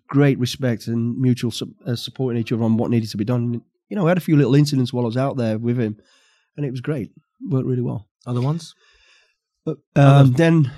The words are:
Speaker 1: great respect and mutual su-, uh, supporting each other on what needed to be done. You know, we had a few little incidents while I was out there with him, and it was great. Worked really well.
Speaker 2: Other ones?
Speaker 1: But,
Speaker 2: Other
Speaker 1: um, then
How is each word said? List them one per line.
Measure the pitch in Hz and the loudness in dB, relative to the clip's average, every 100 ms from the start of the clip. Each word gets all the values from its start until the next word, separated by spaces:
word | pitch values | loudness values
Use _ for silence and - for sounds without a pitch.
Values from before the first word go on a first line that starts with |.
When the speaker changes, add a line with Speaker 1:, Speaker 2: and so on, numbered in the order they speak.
| _ | _
Speaker 1:
great | 139 143 110 | 2 2 2
respect | 123 - 131 113 - | -2 -4 -4 -4 -4
and | 117 117 120 | -4 -4 0
mutual | 127 120 120 | 0 0 -2
su-, | - 101 - - | -6 -12 -12 -8
uh, | 117 | -8
supporting | - - 131 117 | -8 -6 -4 -4
each | 113 | -4
other | 113 | -2
on | 113 110 | 0 0
what | 117 | 0
needed | 120 110 | -2 -2
to | 107 | -6
be | |
done. | 107 123 120 117 _ _ _ | -4 -2 -2 -6 _ _ _
You | 208 | -2
know, | |
we | 165 | 0
had | 180 | 0
a | |
few | 156 151 | 2 2
little | 131 | 4
incidents | 139 147 139 123 | 4 2 0 -2
while | 123 | -2
I | 120 | -4
was | 117 | -2
out | 135 127 | -4 -2
there | 117 110 | -2 -2
with | 117 123 | -2 -2
him, | 110 107 _ _ _ _ _ - | -2 -6 _ _ _ _ _ -10
and | |
it | 143 | -8
was | 127 | -8
great. | 120 151 95 _ _ _ 247 | -8 -6 -8 _ _ _ -6
Worked | 135 131 | -4 -2
really | 127 | -4
well. | 123 117 - _ - | -4 -8 -14 _ -8
Speaker 2:
Other | 123 | -4
ones? | 127 165 160 _ _ _ _ _ _ _ _ _ - | -2 -4 -8 _ _ _ _ _ _ _ _ _ -10
Speaker 1:
But, | 151 _ - | -10 _ 4
Speaker 2:
Other | 139 139 | 6 8
Speaker 1:
um, | 135 | 6
then | 127 165 165 131 | 6 4 4 2